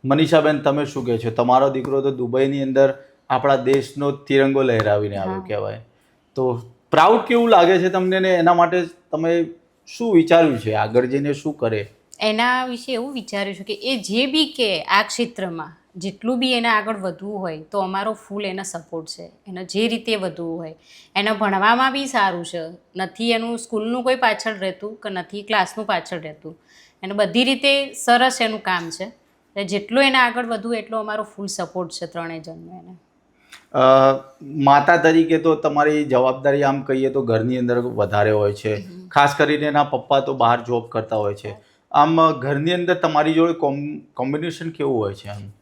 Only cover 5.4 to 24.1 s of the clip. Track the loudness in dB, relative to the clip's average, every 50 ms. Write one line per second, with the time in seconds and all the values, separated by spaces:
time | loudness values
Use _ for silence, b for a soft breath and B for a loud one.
5.4 | -8 -8 -8 -6 -6 -8 -10 -12 -16 _ _ _ _ _ _ _ _ _ _ -2
6.4 | -2 -2 -2 -4 -8 -14 -20 _ _ _ 4 6 6 6 6 4 2 2 2 2
7.4 | 6 6 8 8 8 6 6 4 2 2 0 0 0 0 0 0 2 2 2 4
8.4 | 4 4 6 4 4 2 2 -2 -2 -4 -10 _ _ _ -6 -4 0 0 0 0
9.4 | 0 -4 -6 _ _ _ _ _ _ -20 -10 -6 -2 4 4 4 6 8 8 8
10.4 | 8 6 2 0 -2 -2 -2 0 -2 2 2 2 2 2 -2 -2 -2 -2 -4 -4
11.4 | -6 -8 -6 -4 -4 -4 -2 -4 -6 -10 _ _ _ _ -12 _ -2 -2 0 0
12.4 | 0 0 0 -2 -4 -6 -8 -10 -8 -8 -6 -6 -6 -6 -10 -12 -10 -8 -8 -6
13.4 | -6 -6 -8 -12 -10 -10 -10 -8 -6 -6 -6 -6 -6 -4 -2 -2 0 0 0 0
14.4 | -2 -2 -2 -2 -2 -2 -2 -4 -2 2 2 2 2 0 -4 -6 -6 -6 -6 -8
15.4 | -8 -8 -8 -10 -12 -14 -16 _ _ _ _ -10 -10 -10 -10 -6 -4 -4 -2 -2
16.4 | 0 0 0 0 0 2 0 0 0 -2 -6 -6 -6 -8 -8 -8 -12 -10 -8 -8
17.4 | -8 -8 -8 -10 -12 _ -4 -4 -4 -2 -4 -4 -4 -4 -6 -8 -10 -12 -10 -6
18.4 | -6 -6 -6 -8 -10 -10 -12 -12 -14 _ -12 -12 -10 -12 -16 -16 -16 -20 _ _
19.4 | _ -16 -14 -12 -12 -6 -2 -2 -2 -2 -2 -4 -4 -4 -4 -4 -4 -6 -8 -8
20.4 | -8 -8 -8 -10 -10 -14 -16 b b b b b b b b -2 -2 -2 0 0
21.4 | 0 0 0 2 4 4 4 4 2 0 0 -2 -6 -2 0 0 2 2 0 -4
22.4 | -10 -10 -10 -10 -10 -10 -14 -18 _ _ _ -8 -8 -8 -6 -6 -2 0 0 0
23.4 | -2 -4 -8 -8 -8 -6 -6 -4 -4 -4 -4 -2 0 -2